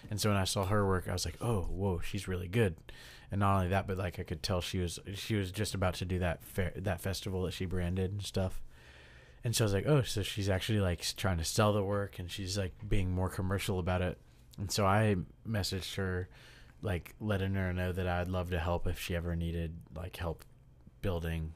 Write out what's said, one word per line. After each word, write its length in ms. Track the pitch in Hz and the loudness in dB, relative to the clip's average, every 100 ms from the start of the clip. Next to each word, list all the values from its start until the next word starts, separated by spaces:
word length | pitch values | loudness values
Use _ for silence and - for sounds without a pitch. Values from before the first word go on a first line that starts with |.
| - | -8
And 100 | 104 | 0
so 100 | 107 | 4
when 60 | 101 | 4
I 60 | |
saw 200 | 92 104 95 | 4 2 2
her 180 | 104 | 4
work, 220 | 98 90 101 | 4 2 0
I 40 | |
was 120 | 92 | -2
like, 120 | 87 - | -4 -2
"Oh, 220 | 117 107 | 0 0
whoa, 380 | 85 87 98 87 | 0 0 0 0
she's 260 | - 101 92 | -2 -4 -4
really 220 | 90 90 | -4 0
good." 260 | 117 101 80 - - - - - | 2 2 2 -12 -18 -18 -18 -6
And 80 | 98 | 2
not 160 | 101 98 | 4 4
only 120 | 90 | 4
that, 180 | 95 92 | 2 0
but, 120 | 92 | -2
like, 200 | 95 - | -2 -4
I 60 | |
could 180 | 87 82 | -6 -4
tell 180 | - 90 | 0 0
she 180 | - 95 | 0 0
was, 180 | 85 - - | -2 -4 -8
she 220 | 98 - 107 | -8 -2 0
was 160 | 92 | 0
just 220 | 107 104 | -2 -4
about 200 | 95 92 80 | 0 0 0
to 80 | |
do 140 | 90 92 | -2 0
that 240 | 90 78 | 0 -2
fair, 300 | - - 87 | -6 -2 -2
that 260 | - 98 87 | -2 -4 -2
festival 440 | 95 95 101 92 | -4 -4 -4 -2
that 80 | 90 | -2
she 140 | - 92 | -4 -2
branded 440 | 92 87 92 92 | 0 0 0 -2
and 100 | 101 | -2
stuff. 380 | 95 98 92 - - - - - - - - - | -4 0 0 -2 -8 -14 -20 -20 -20 -20 -20 -8
And 100 | 120 | -2
so 100 | 110 | 2
I 20 | 110 | 4
was 60 | |
like, 120 | 98 - | 4 4
"Oh, 160 | 147 | 4
so 200 | - 104 | 4 -2
she's 240 | 92 - 98 | -2 0 2
actually, 320 | 95 - 104 | 2 2 2
like, 200 | 95 87 | 2 0
s-, 100 | - | -4
trying 260 | - 98 87 | -2 0 0
to 60 | |
sell 280 | 78 - 107 | 0 4 4
the 120 | 104 | 4
work, 340 | 98 101 101 - | 2 0 -2 -8
and 100 | 87 | -10
she's, 300 | - 92 98 | -6 -4 -2
like, 140 | 92 - 104 | -4 -6 2
being 240 | 101 90 | 4 4
more 160 | 90 92 | 2 0
commercial 500 | - 92 98 - 92 | 0 0 0 0 0
about 240 | 90 90 | 2 2
it." 160 | 90 - - - - - | 0 -2 -14 -20 -20 -8
And 140 | 98 | -4
so 140 | - 95 | 2 4
I 300 | 104 110 92 - - 110 | 6 4 2 -2 -10 -4
messaged 460 | 107 92 95 - - | -2 -2 -4 -6 -4
her, 320 | 95 90 92 - - - - - | -2 -2 -4 -12 -20 -20 -20 -10
like, 320 | 107 87 - - | -4 -4 -4 -8
letting 340 | 107 98 95 | -2 0 2
her 180 | 98 92 | 0 0
know 200 | 90 90 | 0 0
that 160 | 90 90 | 0 0
I'd 200 | 87 90 | 0 0
love 220 | 92 87 | -2 0
to 80 | 87 | 0
help 300 | 87 87 - | 0 2 0
if 100 | 80 | -2
she 160 | - | -2
ever 220 | 85 85 85 | -2 0 -2
needed, 400 | 85 85 82 82 - | 0 -2 -4 -6 -12
like, 220 | - 92 - | -10 -10 -6
help 280 | 85 80 - - - - - - | -4 -4 -10 -20 -20 -20 -20 -6
building 500 | 101 85 82 82 80 | -2 -2 -2 -2 -4